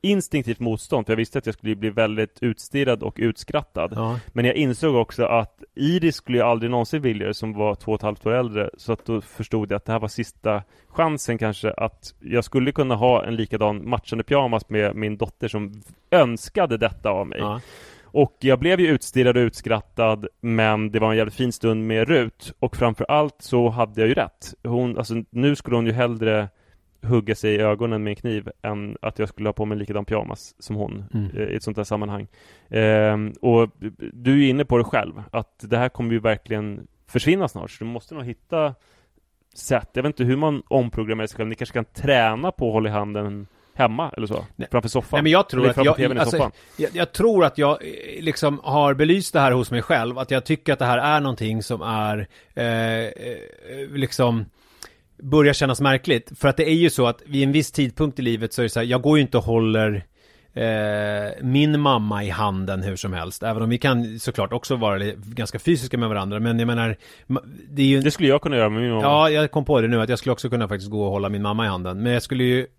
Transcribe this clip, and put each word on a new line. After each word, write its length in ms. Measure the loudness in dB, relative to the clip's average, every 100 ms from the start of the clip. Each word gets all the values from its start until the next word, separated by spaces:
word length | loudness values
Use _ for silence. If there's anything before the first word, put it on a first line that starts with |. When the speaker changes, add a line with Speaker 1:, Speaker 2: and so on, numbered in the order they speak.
| 2
Speaker 1:
instinktivt 540 | 0 0 -4 -4 -4
motstånd, 460 | -4 -4 -2 -4 0
för 80 |
jag 40 | -2
visste 200 | -2 -4
att 80 | -6
jag 100 | -6
skulle 200 | -6 -4
bli 140 | -2
väldigt 480 | 0 0 0 -4 _
utstirrad 640 | -4 -4 -6 -2 0 0
och 100 | -4 -2
utskrattad. 760 | -2 -2 -4 -6 -4 -6 -4 -4
Speaker 2:
Ja. 240 | -4 -6 -6
Speaker 1:
Men 120 | 0 0
jag 100 | 2
insåg 400 | 0 0 2 2
också 300 | 0 -2 2
att 380 | 2 0 _ -20 -2
Iris 400 | 0 2 0 -2
skulle 220 | -2 2
ju 60 |
aldrig 280 | 2 2 0
någonsin 300 | -2 -2 -2
vilja 260 | -2 -2 -4
det, 60 |
som 200 | -6 -8
var 220 | -2 -2 -2
två 160 | -4
och 40 | -4
ett 20 |
halvt 240 | -4 -4 -2
år 80 |
äldre, 360 | 0 -2 -4 -6 -6
så 160 | -6
att 120 | -6 -2
då 160 | -6
förstod 500 | -6 -12 -4 -4 -2
jag 40 | -4
att 80 | -2
det 60 |
här 80 | -4
var 80 | -4
sista 560 | -6 -8 _ -2 -2 -6 _ _
chansen 500 | 0 0 0 -4 -2
kanske, 340 | -2 -2 -4
att 440 | -2 -6 _ -20 _
jag 240 | -2 -2
skulle 280 | 0 -2 0
kunna 240 | 0 -2 2
ha 300 | 4 2 0
en 100 | -4
likadan 540 | -4 0 0 -2 -4
matchande 340 | -6 -4 -8
pyjamas 460 | 0 0 2 -2 -2
med 260 | 0 0 -2
min 220 | -6 -4
dotter 300 | -8 _ -6
som 340 | -6 -8 -12 -20 -20 _
önskade 680 | 4 4 0 -6 -2 0 0
detta 320 | -2 -2 -4
av 180 | -2 -4
mig. 120 | -6
Speaker 2:
Ja. 220 | -6 -6 -12 -20 -20 -20 _
Speaker 1:
Och 320 | 2 2 _
jag 200 | 2 4
blev 200 | 4 4
ju 80 | 4
utstirrad 500 | 2 0 2 4 4
och 40 |
utskrattad, 840 | 2 -2 -2 -2 -2 0 2 2 -4 _
men 500 | -2 2 4 2 0
det 80 | 2
var 120 | 2
en 60 | 2
jävligt 180 | 0 -2
fin 160 | -4
stund 360 | 0 0 0 0
med 200 | 0 4
Rut, 460 | 2 2 _ -20 -6
och 160 | -4 0
framförallt 600 | 0 0 0 2 0 _
så 300 | -2 2 2
hade 320 | 2 -2 2
jag 60 | 2
ju 60 |
rätt. 400 | 2 -2 _ -20 -12
Hon, 340 | -4 -2 -2 -4
alltså, 160 | -6 -6 -6
nu 260 | 0 0 0
skulle 200 | 0 0
hon 80 | 0
ju 60 |
hellre 560 | 0 0 0 0 0 -2 _ _ _ _ _
hugga 320 | 0 0 2 -2
sig 200 | 0 2
i 40 |
ögonen 440 | 2 0 -2 -2
med 80 | -4
en 40 | -6
kniv 340 | -6 -6 -8 -10
än 360 | -8 -8 -10 -8
att 180 | -8 -6
jag 100 | -6
skulle 200 | -4 -6
ha 40 |
på 120 | -4 -4
mig 120 | -4
likadan 280 | -4 -6 -2
pyjamas 500 | -4 -4 -12 -16 _
som 160 | -8 -6
hon, 300 | -6 -8 -6
Speaker 2:
Mm. 160 | -4 -4 -4
Speaker 1:
eh, 60 |
i 120 | -6 -6
ett 80 |
sånt 140 | -6 -6
här 60 |
sammanhang. 440 | -4 -4 -4 -8 -10 _ -20 _ _
Ehm, 640 | 0 4 4 4 2 -2 -2
och 280 | 4 4 4 _ -12 -12 -16
du 320 | -4 2 4 4
är 40 |
inne 160 | 2 2
på 120 | 2
det 60 |
själv, 300 | 2 0 -2 -10 -8
att 220 | -8 -8 _
det 180 | -2 0
här 120 | 0
kommer 240 | -2 -2
ju 60 | 0
verkligen 680 | 0 -2 -4 -6 -6 -10 -16 _ _
försvinna 400 | -2 2 2 0
snart, 240 | -4 -14
så 120 | -10
du 60 | -10
måste 260 | -10 -12 -12
nog 100 | -12
hitta 480 | -14 _ -2 -2 -4 _ _ _ _ _ _ _ -18
sätt. 340 | -2 -2 -2
Jag 100 | -4
vet 60 | -4
inte 140 | 0
hur 140 | 0 2
man 260 | 0 -2 0
omprogrammerar 600 | 0 0 -4 -4 -4 -6
sig 100 | -4
själv. 120 | -6
Ni 60 | -6
kanske 180 | -6
kan 120 | -6 -6
träna 680 | -4 2 4 4 2 -4
på 160 | -2 0
att 60 |
hålla 160 | 0 0
i 20 |
handen 560 | -2 -4 -6 -6 -8 -14 _ _ 0
hemma 360 | 0 0 -6 -6
eller 100 | -6
så, 180 | -6 -8 -12
Speaker 2:
Nej. 120 | -2
Speaker 1:
framför 180 | -2 0
soffan. 280 | -4 0 0
Speaker 2:
Nej, 60 |
men 80 | 4
jag 180 | 4 2
tror 120 | 2
Speaker 1:
Eller 80 | 2
Speaker 2:
att 60 | 4
Speaker 1:
framför 140 | 4
Speaker 2:
jag, 80 | 4
Speaker 1:
T 100 | 0
V:n 100 | 2
i 20 |
Speaker 2:
alltså, 180 | 0 2
Speaker 1:
soffan. 140 | -2 -4 -20 -6
Speaker 2:
jag, 120 | -4
jag 180 | -2 -4
tror 340 | 2 4 6 4
att 120 | 4
jag, 140 | 0
eh, 520 | 0 -6 -14 -14 -6
liksom 360 | -4 0 0 -2
har 300 | 0 2 4
belyst 400 | 4 4 4 2
det 60 | 2
här 120 | 4
hos 200 | 4 0
mig 100 | -2
själv, 360 | 0 0 0 -4
att 140 | -2
jag 140 | -2 0
tycker 280 | -2 0
att 60 | 0
det 60 | 2
här 120 | 2
är 220 | 4 2
någonting 420 | 2 -2 -2 -4
som 180 | -4 -6
är, 460 | -4 -2 -2 -4 -8 _ _
eh, 120 | -6 -2 0 -2 -2 -6
eh, 60 | -8 -12 -12 -16 -20 -16 -14 -8
liksom 540 | -4 -4 2 2 2 -4 _ _ _ -20 _ _ -16
börjar 360 | 2 6 6
kännas 280 | 4 0 2
märkligt. 500 | 2 2 2 0 0 0
För 80 | 0
att 100 | 2
det 120 | 2
är 40 | 4
ju 140 | 4
så 180 | 4 0
att 140 | 0 -4
vid 180 | 0
en 80 | 2
viss 200 | 2 0
tidpunkt 480 | -2 -2 0 -2 0
i 20 |
livet 320 | -2 -2 -4
så 80 | -2
är 20 |
det 60 | -2
så 100 | 0
här, 80 | 0
jag 140 | 2
går 160 | 4 4
ju 40 |
inte 160 | 4 0
och 60 |
håller, 600 | 2 2 4 4 2 0 -8 _ _ _ _
eh, 800 | -4 -2 0 -2 -2 -2 -4 -6 -6
min 380 | 0 2 4 4
mamma 440 | 2 2 0 -2
i 60 | -4
handen 540 | -2 -2 -2 -4 -4
hur 120 | -4 -6
som 180 | -6
helst. 300 | -6 -8 -6
Även 200 | -4 -2
om 60 | 0
vi 80 | 0
kan 420 | 2 0 -2 -6
såklart 340 | -6 -4 -4
också 220 | -4 -4 0
vara 220 | 0 0
li-, 180 | -4 -6
ganska 420 | -12 -8 -8 -4
fysiska 380 | 0 0 0 -4
med 120 | -2
varandra. 300 | -2 -4 -2
Men 200 | 0 0
jag 60 | 0
menar, 280 | 0 -2 -4 -12 -20 -6
ma-, 160 | -6 -6 -20 -10
det 120 | 2
är 40 | 4
ju 140 | 4
Speaker 1:
Det 100 | 2
skulle 180 | 2 4
jag 120 | 4
kunna 160 | 2 2
göra 120 | 2
med 120 | 2
min 100 | 0
mamma. 120 | 0
Speaker 2:
Ja, 260 | 2 4 4
jag 220 | 2 0
kom 140 | -2 2
på 160 | 2
det 60 | 4
nu 140 | 2
att 80 | 0
jag 100 | 0
skulle 140 | -2
också 160 | -2 -2
kunna 180 | -2 -2
faktiskt 240 | -4 -4
gå 120 | -2 0
och 60 |
hålla 180 | 0 -2
min 120 | -2
mamma 240 | -2 0 -2
i 20 |
handen. 360 | -2 -4 -2
Men 100 | 0
jag 100 | 0
skulle 200 | -2 0
ju 240 | 2 2 -2